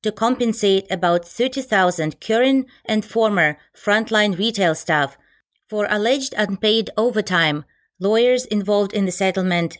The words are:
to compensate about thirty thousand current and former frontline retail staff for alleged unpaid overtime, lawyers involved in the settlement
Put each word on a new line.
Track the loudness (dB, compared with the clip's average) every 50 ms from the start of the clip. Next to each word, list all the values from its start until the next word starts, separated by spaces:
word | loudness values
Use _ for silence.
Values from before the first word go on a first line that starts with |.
to | -4 -6
compensate | -4 0 0 0 0 0 0 -2 0 2 2 2 2 2 0 -2
about | -4 -2 2 2 2 2 0
thirty | -4 -2 -2 -2 0 0 -4
thousand | -4 0 2 2 2 2 2 0 -4 -4 -4 _
current | -4 -2 2 2 4 4 2 2 -2 -4 _ _ _
and | -2 -2 -2 -2
former | -2 0 0 2 2 2 2 2 0 0 -4 _ _ _
frontline | -8 -2 0 0 0 0 0 0 2 2 2 0
retail | 0 -2 -2 0 0 0 2 2
staff | 0 -2 0 0 0 0 -2 -6 _ _ _ _ _ _ _ _ _ _ _
for | -4 -4 -2 -2
alleged | -2 -2 0 0 0 0 -2 -6 -4
unpaid | -4 -2 -2 -2 -2 0 2 2 2 0 -2 -2
overtime, | 0 0 0 0 -2 -2 0 0 0 2 0 0 -4 -6 _ _ _ _ _ _ _
lawyers | -2 0 2 2 4 2 2 0 -2
involved | -2 -4 -2 0 0 2 2 0 0
in | 0 -2 -2
the | -2
settlement | -2 0 -2 0 0 0 -2 0 0 0 -2 -4 -6 -10